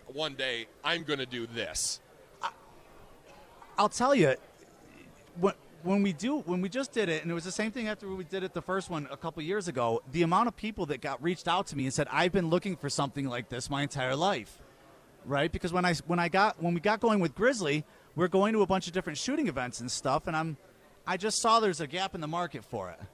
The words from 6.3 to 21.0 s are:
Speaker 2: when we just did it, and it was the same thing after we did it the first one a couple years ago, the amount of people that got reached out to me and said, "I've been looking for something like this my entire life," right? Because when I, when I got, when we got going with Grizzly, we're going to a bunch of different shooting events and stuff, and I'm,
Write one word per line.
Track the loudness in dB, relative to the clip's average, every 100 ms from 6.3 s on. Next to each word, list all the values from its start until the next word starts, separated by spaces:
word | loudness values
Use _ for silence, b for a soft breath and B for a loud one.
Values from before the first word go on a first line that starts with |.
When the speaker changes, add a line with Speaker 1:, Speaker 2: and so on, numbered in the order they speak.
| -2
Speaker 2:
when | -2 -2
we | -2
just | -4 -4
did | 0 0
it, | 0
and | -2
it |
was | -6
the | -6
same | -4 -4
thing | -4 -6
after | -6 -8
we | -10
did | -6 -6
it | -6
the | -6
first | -4 -4 -4
one | -6 -6
a | -8
couple | -8 -8
years | -4 -4 -4
ago, | 0 0 0 -2
the | 2
amount | 4 4 2
of | -2
people | -6 -4 -4
that | -4
got | -4 -4
reached | -4 -2 0
out | 0 0
to | -4
me |
and | -2
said, | 0 0
"I've | 2 4
been | 4 4
looking | 2 0 -6
for | -4
something | -2 -2 -2 -4
like | -4 -6
this | -6 -4
my | -2
entire | -2 -2 0 2
life," | 2 0 -4 -16 -20 -20 -20 -20 -20 -16
right? | -4 0 0
Because | 0 -2
when | 2
I, | 2 2 0
when | 0
I | 2
got, | 4 4 2
when | -2
we | 0
got | 0 2
going | 4 4
with | 2
Grizzly, | 2 2 2 2 0 -2 B B -2
we're | 2
going | 4 4
to | 4
a | 4
bunch | 2 0
of |
different | -4 -4 -4
shooting | -2 0 0
events | -2 -4 -6
and | -6
stuff, | -4 0 0 0
and | -2
I'm, | -2 -6 B B B B